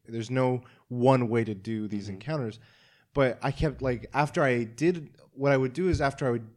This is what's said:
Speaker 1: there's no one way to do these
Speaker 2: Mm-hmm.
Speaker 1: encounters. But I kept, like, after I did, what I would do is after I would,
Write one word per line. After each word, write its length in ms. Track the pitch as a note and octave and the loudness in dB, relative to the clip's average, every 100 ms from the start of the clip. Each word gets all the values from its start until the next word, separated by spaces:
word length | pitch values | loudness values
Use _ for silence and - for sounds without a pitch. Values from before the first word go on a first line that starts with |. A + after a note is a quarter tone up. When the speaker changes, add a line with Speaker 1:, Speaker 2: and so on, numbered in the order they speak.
| - | -10
Speaker 1:
there's 260 | A2+ A2+ | -8 -2
no 320 | C3 B2+ B2+ - _ - | 0 2 0 -4 _ -10
one 400 | B2 B2+ C3 A#2+ | 2 6 6 4
way 140 | A#2 A2 | 0 0
to 80 | |
do 340 | G2 F#2+ A2 G#2+ | -4 -6 -6 -4
these 180 | G#2 G2 | -6 -8
Speaker 2:
Mm-hmm. 80 | F#2+ | -10
Speaker 1:
encounters. 440 | B2+ D#3 A#2 - - _ _ _ _ | -6 -4 -4 -8 -16 _ _ _ _
But 240 | - C3 A2+ | 0 0 0
I 80 | C3+ | -4
kept, 300 | - D#3+ B2+ | -2 -2 -2
like, 260 | C3 B2 G#2+ | -4 -4 -4
after 280 | C3 D3 F3+ | -2 0 2
I 220 | C#3 A#2+ | 2 2
did, 480 | A2+ A2+ E3 F3 C#3+ - - | -2 0 0 0 -4 -20 -20
what 180 | - C#3 | -2 2
I 60 | C3+ | 4
would 160 | C3 | 2
do 140 | B2 F#3 | 0 0
is 120 | D3 | 2
after 260 | C#3 C3+ C#3 | 0 0 -2
I 40 | |
would, 160 | A#2+ A2+ | -2 -4